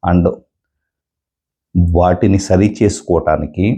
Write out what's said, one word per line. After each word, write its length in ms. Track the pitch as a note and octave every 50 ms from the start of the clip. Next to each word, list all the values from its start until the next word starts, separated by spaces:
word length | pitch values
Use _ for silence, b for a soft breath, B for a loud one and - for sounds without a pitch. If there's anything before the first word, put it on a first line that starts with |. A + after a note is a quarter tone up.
| - F2
and 160 | F2 F2+ E2+ E2+ - - _ _ _ _ _ _ _ _ _ _ _ _ _ _ _ _ _ _ _ _ _ _ _ _ _ _ _ F2+ F2+ E2+ E2+ F2
వాటిని 420 | F2 F2+ F2+ - - G2+ G2 G2 -
సరి 220 | - F#2+ F#2 G2+ G#2+ - -
చేసుకోవటానికి 840 | A#2 G2+ G#2 - - - F2 E2 D#2 E2+ D#2 D2+ - - - - F2+ G#2+ B2